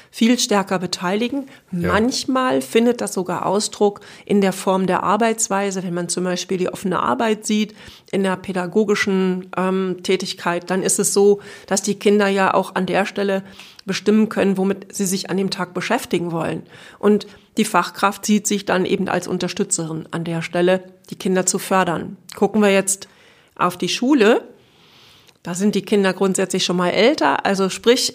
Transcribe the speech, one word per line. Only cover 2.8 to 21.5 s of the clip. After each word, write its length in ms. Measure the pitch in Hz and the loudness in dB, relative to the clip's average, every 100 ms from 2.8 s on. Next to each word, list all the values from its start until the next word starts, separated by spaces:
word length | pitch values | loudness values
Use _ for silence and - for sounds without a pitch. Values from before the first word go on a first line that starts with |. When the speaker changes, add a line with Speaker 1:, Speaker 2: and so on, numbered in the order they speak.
| 240 233 | 2 2
Speaker 1:
das 120 | 208 | -4
sogar 320 | - 185 170 - | -4 -4 -4 -2
Ausdruck 560 | 196 - - 208 202 - - - | -2 -2 0 0 0 -10 -14 -2
in 160 | 202 | 2
der 100 | 196 | 2
Form 360 | 185 - 190 185 | 0 0 0 0
der 160 | 180 | 0
Arbeitsweise. 800 | - 208 226 226 - 196 202 190 | 0 2 0 0 -2 -2 -2 -4
Wenn 100 | 180 | -4
man 160 | 175 170 | -4 -4
zum 140 | - | -4
Beispiel 340 | 180 180 - 190 | -2 -4 -4 -4
die 120 | 180 | -4
offene 340 | - 190 170 | -4 -4 -2
Arbeit 420 | - 254 226 220 214 | 0 0 0 -2 0
sieht 300 | 214 208 - - - - | 0 0 -6 -20 -20 -6
in 120 | 196 | -2
der 120 | 190 185 | -2 -2
pädagogischen, 1160 | 190 185 180 214 202 208 - 190 185 185 185 - | -4 -6 -2 0 2 2 2 2 2 0 -4 -4
ähm, 420 | 185 190 185 180 | 0 0 -2 -4
Tätigkeit, 680 | - 233 208 - 180 175 170 | -2 -2 -2 -6 -4 -4 -2
dann 100 | 190 | -2
ist 160 | 165 - | 0 0
es 160 | 202 | 0
so, 260 | 202 202 202 - - - | 4 4 4 0 -16 -4
dass 160 | 196 | -2
die 160 | 208 202 | -2 0
Kinder 300 | 214 208 196 | 2 4 4
ja 260 | 196 190 - | 2 2 2
auch 180 | 190 | 0
an 140 | 190 185 | -2 -2
der 180 | 180 202 | 0 -2
Stelle 380 | - 202 190 190 - - - - | -2 -2 -2 -6 -16 -20 -14 -8
bestimmen 440 | 185 - 214 214 | -4 2 4 4
können, 280 | 208 190 190 | 2 2 2
womit 380 | 190 196 - - | 0 -2 -6 -4
sie 100 | 196 | -2
sich 240 | 190 - | -2 -2
an 80 | 185 | -2
dem 140 | 196 | -2
Tag 240 | 185 175 185 | -4 -6 -6
beschäftigen 560 | - 240 - 180 170 | -2 -2 -2 -2 -2
wollen. 320 | 165 156 160 - - - - | -4 -4 -6 -10 -20 -20 -2
Und 300 | 208 208 - - _ - | 2 2 0 -18 _ -2
die 80 | 214 | 0
Fachkraft 600 | 180 175 - 196 202 - | 0 0 0 -2 0 0
sieht 220 | 208 208 | 0 0
sich 180 | 208 196 | -2 0
dann 200 | 180 185 | 0 0
eben 220 | 185 185 | 0 0
als 200 | 180 - | -2 -2
Unterstützerin 800 | 180 180 - 196 - 160 160 - | -4 -4 -4 -4 -4 -4 -8 -8
an 140 | 170 | -8
der 180 | 170 165 | -4 -6
Stelle, 440 | 165 175 180 185 185 - - | -4 0 2 2 -2 -20 -18
die 80 | - | -6
Kinder 280 | 202 185 | -2 0
zu 140 | 180 | 0